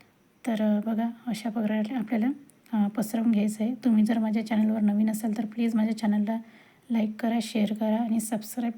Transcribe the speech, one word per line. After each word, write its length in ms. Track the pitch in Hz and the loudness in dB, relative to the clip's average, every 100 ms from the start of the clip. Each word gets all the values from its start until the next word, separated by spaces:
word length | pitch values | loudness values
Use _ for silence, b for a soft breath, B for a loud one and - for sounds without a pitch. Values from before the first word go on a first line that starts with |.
| b b _ _ 247 | b b _ _ -4
तर, 160 | 214 | 0
अ, 180 | 214 208 220 | 2 0 0
बघा 240 | 220 233 - 247 | -2 -2 -4 -8
अशा 240 | 208 233 | -6 -4
प्रकारे 440 | 220 214 214 214 | -2 0 0 -2
आपल्याला, 320 | 262 214 226 247 302 - _ - | -2 -2 0 0 -2 -10 _ -4
अ, 160 | 220 202 | 0 0
पसरवून 420 | 240 208 226 233 | 0 -2 0 2
घ्यायचं 340 | 208 208 214 | 4 2 0
आहे. 100 | 220 | -4
तुम्ही 300 | 254 254 214 | 0 2 4
जर 140 | 214 226 | 4 2
माझ्या 280 | 220 220 214 | 0 0 0
चॅनलवर 340 | 214 214 220 | 2 2 2
नवीन 300 | 208 208 220 | 2 4 2
असाल 220 | 214 226 214 | 0 -2 -2
तर 60 | |
प्लीज 300 | - 240 233 | -4 -2 0
माझ्या 240 | 220 220 214 | 2 0 0
चॅनलला 400 | 214 208 208 226 B B B B - | 0 2 0 -2 B B B B -4
लाईक 320 | 226 214 - | 0 0 -2
करा, 160 | 226 233 | -2 -2
शेअर 320 | - 220 208 | -2 0 0
करा 220 | 214 220 220 | 0 0 0
आणि 240 | 233 226 | 0 0
सबस्क्राईब 520 | - 214 - 247 233 | -2 -4 -6 -6 -6